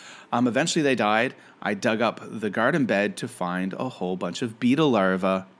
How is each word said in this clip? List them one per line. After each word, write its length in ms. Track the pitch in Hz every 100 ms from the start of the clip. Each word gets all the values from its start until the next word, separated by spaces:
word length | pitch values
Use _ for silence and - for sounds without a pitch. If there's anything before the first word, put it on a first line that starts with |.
| - - -
Um, 160 | 120 123
eventually 340 | 117 170 170
they 140 | 143 120
died. 380 | 104 110 127 - - -
I 120 | 98
dug 280 | 101 117 110
up 180 | 117 -
the 300 | - 113 107
garden 340 | 104 120 165
bed 320 | 120 101 104 95
to 100 | 117
find 460 | - 90 90 95
a 140 | - 127
whole 280 | - 92 92
bunch 260 | 90 87
of 160 | 120 113
beetle 320 | 120 139 151
larvae 540 | 113 95 92 95 95 95